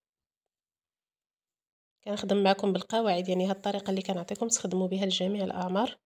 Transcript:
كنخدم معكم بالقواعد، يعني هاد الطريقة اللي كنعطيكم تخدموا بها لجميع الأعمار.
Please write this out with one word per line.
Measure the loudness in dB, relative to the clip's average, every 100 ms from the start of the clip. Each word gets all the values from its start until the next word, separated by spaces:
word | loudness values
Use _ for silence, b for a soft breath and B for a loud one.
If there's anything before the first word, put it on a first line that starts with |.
| _ _ _ _ _ _ _ _ _ _ _ _ _ _ _ _ _ _ _ _
كنخدم | -8 -4 0 4
معكم | 4 4 2
بالقواعد، | 0 0 0 2 2 2
يعني | 2 0
هاد | 0
الطريقة | -2 -4 -2
اللي | -2
كنعطيكم | -2 -4 -4 -4 0
تخدموا | 0 0 0 0
بها | 0 0
لجميع | 0 0 -2
الأعمار. | -2 -4 -2 0 -2 -4